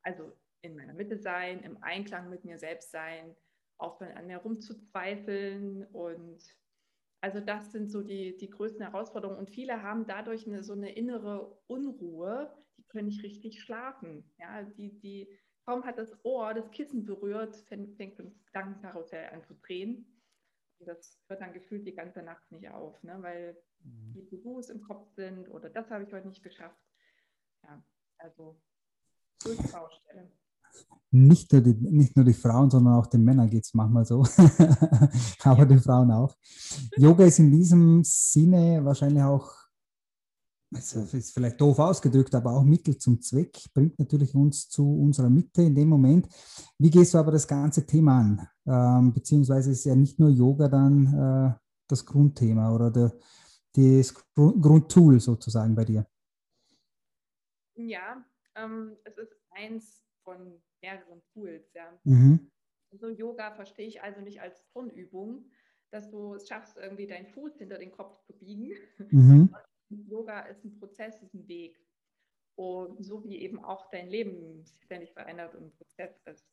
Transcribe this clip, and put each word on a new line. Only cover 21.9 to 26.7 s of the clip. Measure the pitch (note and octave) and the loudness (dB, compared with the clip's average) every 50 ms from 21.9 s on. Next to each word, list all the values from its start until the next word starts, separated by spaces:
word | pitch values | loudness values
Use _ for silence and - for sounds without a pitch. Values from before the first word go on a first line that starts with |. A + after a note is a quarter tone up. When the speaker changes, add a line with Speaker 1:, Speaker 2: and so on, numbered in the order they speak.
| F#3 | -20
Speaker 1:
ganze | F#3 E3 F3+ _ F#3+ | -20 -20 -20 _ -20
Nacht | E3+ E3 E3 _ _ _ | -20 -20 -20 _ _ _
nicht | E3+ E3 - - | -20 -20 -20 -20
auf, | - - D#3+ D3+ D3+ _ | -20 -20 -20 -20 _ _
ne? | - E3+ F3+ F#3+ | -20 -20 -20 -20
Weil | F#3 F3 F3 F3 F3 E3+ E3 E3+ _ _ _ _ | -20 -20 -20 -20 -20 -20 -20 _ _ _ _ _
Speaker 2:
Mhm. | E3 C3+ A#2+ A2+ A2 A2+ A#2+ | _ -20 -20 -20 -20 -20 -20
Speaker 1:
die | F#3+ F#3+ | -20 -20
To-Dos | _ F#3+ F3+ A3+ A#3+ B3+ B3+ A#3+ - | _ -20 -20 _ -20 -20 -20 -20 -20
im | - G#3 | -20 -20
Kopf | - - G3 G3 _ _ _ | -20 -20 -20 -20 _ _ _
sind | - F#3+ F#3+ F#3+ F#3 F#3 - | -20 -20 -20 -20 -20 -20 -20
oder | - - - D#3+ | -20 -20 -20 -20
das | _ A3 A3+ A3 | _ -20 -18 _
habe | A#3 G3+ | -18 -18
ich | G3+ G3+ | -18 -18
heute | G3+ F#3+ F#3 | -20 -20 -20
nicht | F#3+ F#3+ _ | -20 -20 _
geschafft. | _ F3+ _ _ E3+ E3 | _ -20 _ _ -20 -20